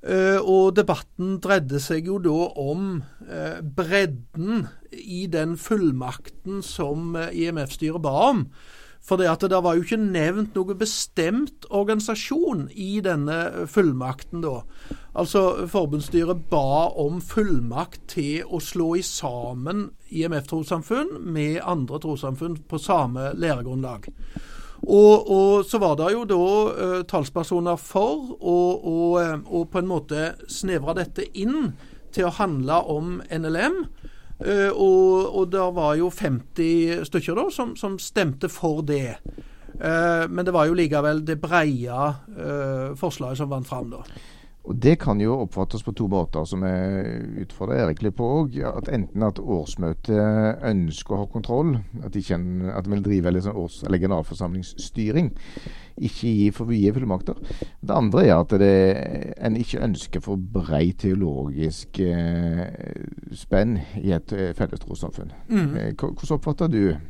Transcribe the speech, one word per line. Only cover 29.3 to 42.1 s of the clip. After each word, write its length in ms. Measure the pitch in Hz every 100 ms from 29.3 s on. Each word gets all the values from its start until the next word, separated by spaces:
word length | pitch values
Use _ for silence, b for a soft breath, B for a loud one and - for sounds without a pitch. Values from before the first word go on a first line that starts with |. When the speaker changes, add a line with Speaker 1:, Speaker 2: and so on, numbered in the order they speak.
| 156 -
Speaker 1:
å 160 | 170
på 140 | 160 185
en 100 | 180
måte 460 | 175 139 151 160 - -
snevre 480 | - 196 175 139
dette 300 | 170 180 - 214
inn 400 | - 202 302 247 - B B B
til 160 | - 180
å 80 | 165
handle 480 | 202 147 131 165 165
om 360 | 151 165 180 -
N 140 | 160 156
L 100 | 165
M. 300 | 240 370 320 B B B B B
Eh, 300 | - 202 196
og, 640 | 196 196 185 185 185 190 196
og 140 | 185
det 140 | 190 185 175
var 220 | 151 151
jo 100 | 175
femti 960 | - 202 127 - - 165 170 165 170
stykker 320 | 160 180 - 185
da 140 | 359
som, 240 | 311 240 -
som 220 | 208 190
stemte 480 | - - 175 135 185
for 320 | - 170 151
det. 380 | 151 143 127 120 - B B B B -
Eh, 480 | 160 165 170 165 165
men 140 | 175 180
det 80 | 180
var 80 |
jo 140 | 151 170
likevel 400 | 165 147 147 156 156
det 80 | 156
breie, 720 | 160 175 156 131 120 123 147